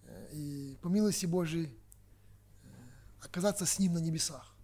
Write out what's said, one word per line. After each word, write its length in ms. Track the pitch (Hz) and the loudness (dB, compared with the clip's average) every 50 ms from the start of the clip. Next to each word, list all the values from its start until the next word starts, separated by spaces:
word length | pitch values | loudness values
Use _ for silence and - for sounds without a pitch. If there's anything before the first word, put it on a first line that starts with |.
| - | -18
э, 240 | - - 92 110 - 143 | -16 -16 -16 -14 -12 -10
и 460 | 151 147 143 143 143 139 139 135 - - | -8 -8 -6 -6 -8 -8 -10 -12 -8 -2
по 60 | 175 | 2
милости 380 | 180 208 214 208 185 - 190 | 4 6 6 4 4 2 0
Божией, 400 | 175 165 185 175 160 156 170 165 | 2 2 2 2 2 0 -2 -2
э, 1000 | 147 120 - - - - - - - - - - - - - - - - - - - - - - - - - - - - - - | -2 -6 -14 -20 -20 -20 -20 -20 -20 -20 -20 -20 -20 -20 -20 -20 -20 -20 -20 -20 -20 -20 -18 -18 -20 -20 -20 -20 -20 -20 -18 -16
оказаться 440 | - - 180 175 208 196 - 180 | -8 -4 2 2 2 2 2 0
с 120 | 160 - - | 0 2 4
Ним 160 | 196 185 170 | 4 4 4
на 40 | 170 | 2
небесах. 560 | 160 165 160 160 - - 147 131 - - - - | 0 0 0 0 -2 -2 -4 -8 -14 -18 -20 -20